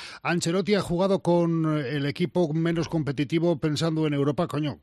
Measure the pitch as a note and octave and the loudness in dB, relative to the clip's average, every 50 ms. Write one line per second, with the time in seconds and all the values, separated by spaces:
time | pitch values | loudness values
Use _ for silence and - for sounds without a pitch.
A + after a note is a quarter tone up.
0 | - - - - - D3+ E3+ F3 - E3 E3+ F#3+ F#3+ E3 G#3 F#3+ - - F3 E3+ | -16 -16 -14 -8 -4 -2 -2 -2 0 0 0 0 0 2 2 0 2 0 0 0
1 | F#3+ G3 G3 F3 - E3+ E3+ F3 E3+ E3+ E3 E3 D#3+ D#3 D#3 D3+ D3 A#2 D3 D3 | 2 2 2 2 2 2 4 4 4 2 2 2 2 0 0 0 -2 -2 -2 -2
2 | C#3 C#3+ C#3 - F3+ D#3 - F3+ F3 D3 D3+ E3 E3 E3 E3+ E3+ D#3 - - E3 | -2 -2 -2 -2 -2 -2 0 0 0 2 2 0 0 0 0 0 -2 -2 -2 -2
3 | D3+ B2+ C#3+ A#2 D3 A#2+ D#3 E3 D#3+ F3 E3+ C3 - D#3 D3+ C3+ D#3 E3 D#3+ D#3 | -2 -2 -2 -2 -2 0 0 0 2 2 0 0 0 -2 0 0 0 0 0 0
4 | D#3 D3+ D3 C#3+ C#3 C#3+ C#3+ - F3 D#3 - C#3+ D3+ D3 G#2 - | 0 0 0 0 0 0 0 0 -2 -2 -2 -4 -4 -4 -6 -8